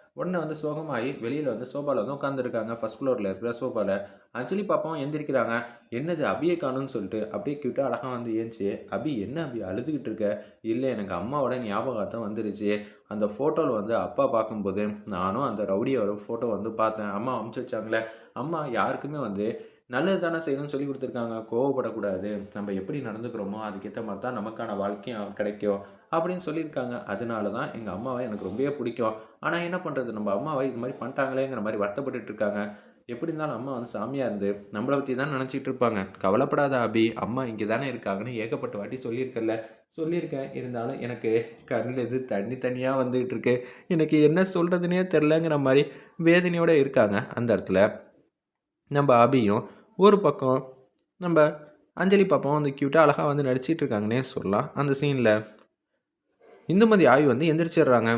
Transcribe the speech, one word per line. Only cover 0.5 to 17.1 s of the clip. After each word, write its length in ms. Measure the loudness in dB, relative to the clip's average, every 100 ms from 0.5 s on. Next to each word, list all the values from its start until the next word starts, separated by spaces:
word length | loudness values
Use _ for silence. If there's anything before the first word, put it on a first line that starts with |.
| -4
சோகமாயி 540 | -4 -4 -4 -4 -4 -4
வெளியில 300 | -4 -2 -2
வந்து 200 | -4 -6
சோபால 300 | -6 -2 -2
வந்து 180 | -2 -4
உட்காந்துருக்காங்க, 580 | -4 -2 -2 -4 -4 -4
ஃபர்ஸ்ட் 240 | -6 -4
ஃப்ளோர்ல 280 | 0 0 0
இருக்கிற 240 | -2 -4
சோபால. 360 | -4 -4 -2 0 -2 -4 -16 _
அஞ்சலி 320 | -10 -4 -4
பாப்பாவும் 380 | 0 0 0 -4
எந்திரிக்கிறாங்க. 540 | -4 -6 0 0 2 -2 -4 -14 _
என்னது 320 | -6 -4 -2 0
அபியை 300 | 0 0 0
காணும்னு 380 | 0 -4 -4
சொல்லிட்டு 260 | -6 -4 -4 -4
அப்படியே 280 | -6 -6 -4
கியூட்டா 260 | -4 -2 -2
அழகா 240 | -2 -4
வந்து 220 | -6 -4 -4
ஏஞ்சி, 320 | -4 -4 -4 -4 -6
"அபி, 240 | -6 -4 -4
என்ன 180 | -4 -6
அபி 180 | -6 -6
அழுதுகிட்டு 460 | -6 -6 -4 -4 -4
இருக்க?" 200 | -2 -2 -2 -8 _
"இல்ல, 200 | -4 -2 0
எனக்கு 280 | -2 -4 -4
அம்மாவோட 420 | -2 -2 0 -2
ஞாபகம் 520 | -2 -2 -2 -4 -4
தான் 140 | -6 -6
வந்துருச்சு. 460 | -4 -6 -2 -2 -2 -4 -18 _
அந்த 200 | -2 -2
ஃபோட்டோல 440 | 0 0 2 0
வந்து 240 | 0 0 0
அப்பா 300 | 0 0 2
பார்க்கும்போது 560 | 2 0 -2 -2 -2 -2 -4 -8
நானும் 400 | -2 -2 0 -2
அந்த 160 | -2 0
ரவுடியோட 480 | 0 2 0 0 -2
ஃபோட்டோ 320 | -6 -4 -2
வந்து 220 | -2 -4
பார்த்தேன், 400 | 0 0 0 -4